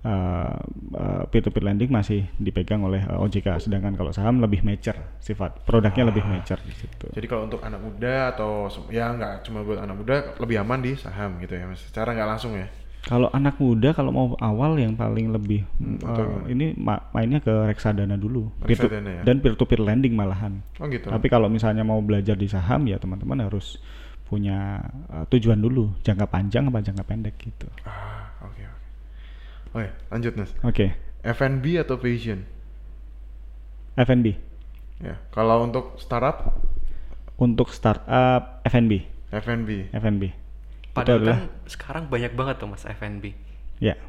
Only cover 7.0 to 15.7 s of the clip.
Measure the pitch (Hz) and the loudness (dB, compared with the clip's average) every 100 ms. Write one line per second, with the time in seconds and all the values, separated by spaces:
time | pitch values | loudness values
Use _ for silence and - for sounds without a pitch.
7 | - - 113 117 110 113 107 104 107 101 | -10 -8 -4 -4 -4 -6 -8 -8 -10 -4
8 | 120 131 131 123 107 104 101 - 82 113 | -2 0 0 -2 -2 -2 -4 -6 -6 -2
9 | 117 120 104 98 - 110 104 101 101 98 | -2 -2 -4 -6 -8 -6 -4 -4 -4 -6
10 | 110 139 139 - 120 110 101 131 123 139 | 0 0 0 -6 -2 0 0 -2 -2 -4
11 | - 95 101 87 90 90 90 90 - - | -8 -6 -6 -6 -8 -8 -8 -10 -10 -4
12 | 117 113 107 110 117 104 95 - - - | -2 -2 -2 -2 -4 -6 -6 -10 -14 -12
13 | - 120 123 135 139 139 135 113 127 160 | 0 4 4 4 2 4 4 6 6 4
14 | 135 127 127 117 113 107 147 156 113 110 | 2 2 0 0 0 2 2 2 2 0
15 | 110 110 113 110 101 104 98 | 0 0 0 0 2 0 2